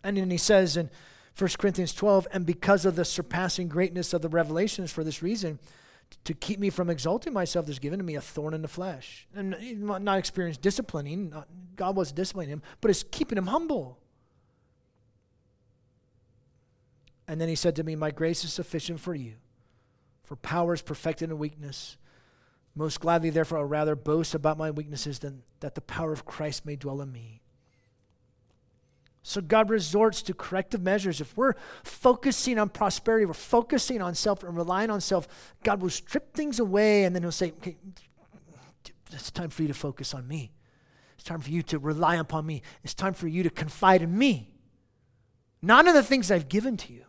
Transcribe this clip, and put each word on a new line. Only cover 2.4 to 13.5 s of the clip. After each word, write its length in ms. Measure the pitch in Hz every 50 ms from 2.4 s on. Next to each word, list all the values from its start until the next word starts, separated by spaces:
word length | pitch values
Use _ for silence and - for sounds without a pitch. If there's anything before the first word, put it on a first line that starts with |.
| 180
because 380 | 160 180 - - 185 196 190 156
of 100 | 190 170
the 100 | 170 170
surpassing 640 | - - - 165 - - 170 185 175 - - 180 170
greatness 440 | 147 170 185 185 170 180 170 -
of 100 | - 170
the 60 | 151 165
revelations, 640 | 160 170 165 151 156 165 202 214 - - 185 165
for 100 | - -
this 180 | 156 160 - -
reason, 380 | 165 180 226 220 196 165 151 139 - - - - - - - _ _ _
t-, 80 | - - _
to 100 | - 156
keep 260 | - - - 208 196
me 100 | 202 196
from 180 | - - 180 175
exalting 440 | 170 139 123 160 190 233 - 339
myself, 340 | 262 196 180 156 - 175 160
there's 140 | 151 143 127
given 180 | 135 143 170 196
to 60 | 190
me 100 | 170 151
a 60 | 147
thorn 340 | 143 - - 156 147 151 156
in 80 | 160
the 60 | 156 147
flesh." 580 | - 175 180 190 160 131 - - - - - _ -
And 220 | 202 196 190 190
he 180 | - 214 254 240
might 280 | 208 202 208 202 190
not 160 | 196 208 196 190
experience 400 | 180 - - 190 180 170 151 131
disciplining. 720 | - 196 190 - 233 - - 156 143 143 156 185 208 165
Not, 180 | 147 156 - _ - 180 180 175 185
God 220 | - 190 185 190
was 160 | 196 180 139
disciplining 400 | 139 151 190 - - 196 165 139
him, 100 | 147 151 - - - _
but 100 | - 220
it's 120 | 190 -
keeping 340 | - - - - 311 - 233
him 120 | 196 185
humble. 500 | 185